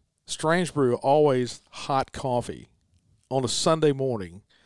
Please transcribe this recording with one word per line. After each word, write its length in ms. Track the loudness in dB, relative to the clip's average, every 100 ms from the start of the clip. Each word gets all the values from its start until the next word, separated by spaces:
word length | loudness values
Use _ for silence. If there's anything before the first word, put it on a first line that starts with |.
| _ _ -12
Strange 480 | -4 0 2 0
Brew, 220 | 2 2 2
always 640 | 2 4 4 2 -2 -8 _
hot 400 | -12 -4 -2 -2
coffee 580 | -6 -4 -2 -4 -10 -16 _ _ _ _ _ -6
on 140 | -2
a 40 | -2
Sunday 440 | 0 0 2 2
morning. 500 | 2 -2 -4 -8 -14 _ _